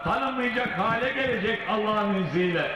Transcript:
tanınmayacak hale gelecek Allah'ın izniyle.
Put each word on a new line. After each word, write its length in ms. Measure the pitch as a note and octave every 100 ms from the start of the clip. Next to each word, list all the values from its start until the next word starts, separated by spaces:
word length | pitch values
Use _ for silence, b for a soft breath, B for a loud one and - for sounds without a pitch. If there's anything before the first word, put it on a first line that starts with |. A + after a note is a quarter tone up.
tanınmayacak 720 | - - C4+ B3+ B3 A#3 B3 E3+
hale 320 | G#3 A3+ B3+
gelecek 500 | C4+ C4 A3 G3+ A3 -
Allah'ın 540 | G#3+ G#3+ G#3+ G3+ F#3+
izniyle. 480 | E3+ D3+ F3+ E3 B2